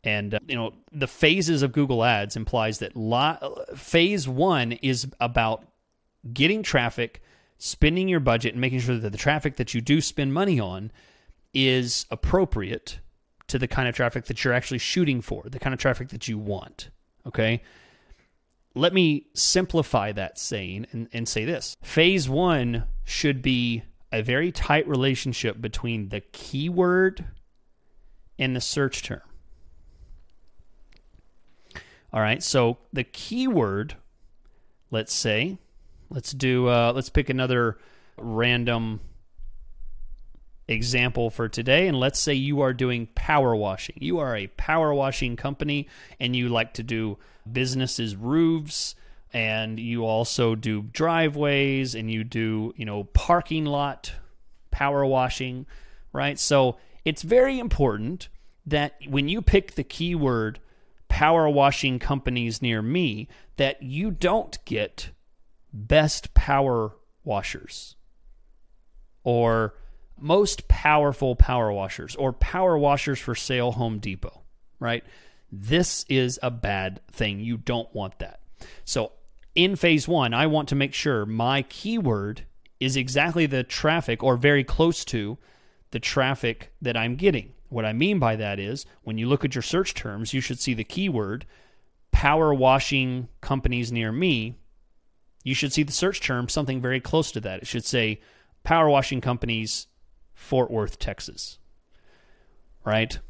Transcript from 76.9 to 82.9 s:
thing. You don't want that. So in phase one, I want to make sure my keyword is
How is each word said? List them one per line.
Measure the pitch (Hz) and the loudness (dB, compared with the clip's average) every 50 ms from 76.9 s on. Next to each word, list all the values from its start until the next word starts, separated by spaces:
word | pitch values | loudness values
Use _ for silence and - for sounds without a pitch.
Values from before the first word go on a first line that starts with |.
| 95 92 - - | -6 -10 -16 -20
thing. | - - 117 104 101 98 | -6 -4 -4 -4 -2 -4
You | 107 117 120 | -4 -6 -6
don't | 113 117 - 123 117 113 - - | -4 -2 -2 -2 -2 -4 -6 -8
want | 110 98 95 - - | -8 -8 -8 -8 -12
that. | 90 95 - - - - - - - - - - - | -14 -14 -12 -16 -18 -18 -16 -18 -18 -18 -16 -16 -10
So | - - - 110 - - - - - - - - - - | -4 -2 -2 -2 -4 -8 -16 -20 -20 -20 -20 -20 -2 4
in | 165 175 190 196 | 4 4 4 4
phase | - - 175 160 147 131 | 2 4 4 4 4 2
one, | - 175 160 131 117 117 | 2 0 2 2 2 2
I | 120 151 | 2 2
want | 156 151 156 147 - | 2 2 0 0 0
to | 139 | 0
make | 139 139 139 - | 0 0 0 -2
sure | - - 151 135 110 104 | -4 -2 0 0 0 -2
my | 107 110 113 117 123 135 139 131 | -2 -2 -2 0 2 0 0 -2
keyword | - - - - 202 226 233 190 135 110 104 98 104 113 - - - - - _ - _ _ | -4 -10 -10 -6 -4 -4 -2 0 0 0 0 -2 -6 -8 -10 -12 -16 -18 -20 _ -20 _ _
is | 127 131 | -4 -2